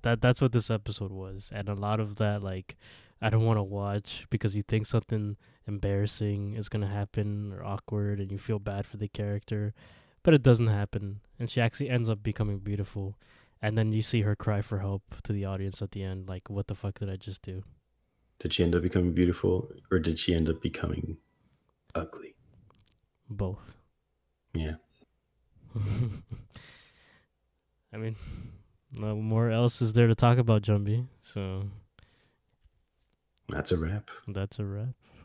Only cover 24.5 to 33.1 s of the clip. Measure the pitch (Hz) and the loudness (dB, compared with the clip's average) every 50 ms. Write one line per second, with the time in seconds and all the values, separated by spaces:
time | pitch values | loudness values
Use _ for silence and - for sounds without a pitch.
24.5 | - 82 78 78 80 - _ _ _ _ _ _ _ _ _ _ _ _ _ _ | -6 -4 -4 -4 -6 -8 _ _ _ _ _ _ _ _ _ _ _ _ _ _
25.5 | _ _ - - - 110 101 101 101 113 123 110 - - - - - - - - | _ _ -18 -10 -6 -4 -4 -2 -2 -2 -2 -4 -4 -8 -12 -14 -16 -16 -16 -18
26.5 | - - - - - - - _ _ _ _ _ _ _ _ _ _ _ _ _ | -20 -20 -20 -20 -20 -20 -20 _ _ _ _ _ _ _ _ _ _ _ _ _
27.5 | _ _ _ _ _ _ _ _ 107 107 110 110 110 - - - - - - - | _ _ _ _ _ _ _ _ -10 -8 -6 -6 -6 -8 -10 -12 -12 -12 -14 -16
28.5 | - - - _ _ _ _ - - 110 107 107 107 107 110 110 110 113 120 117 | -18 -20 -20 _ _ _ _ -16 -10 -6 -4 -4 -4 -2 0 2 4 4 4 4
29.5 | 110 117 120 117 - - 123 110 107 120 120 113 113 - 127 120 120 127 117 117 | 4 4 4 4 4 2 0 4 6 8 8 8 8 8 8 6 8 6 6 6
30.5 | 110 107 101 110 104 101 101 104 107 120 123 - - _ - - - 104 98 95 | 6 6 6 4 4 4 4 2 0 0 -2 -4 -10 _ -18 -12 -8 -6 -6 -4
31.5 | 95 95 98 98 101 107 - _ _ _ - _ _ _ _ _ _ _ _ _ | -4 -4 -6 -8 -8 -12 -18 _ _ _ -20 _ _ _ _ _ _ _ _ _
32.5 | _ _ _ _ _ _ _ _ _ _ _ _ | _ _ _ _ _ _ _ _ _ _ _ _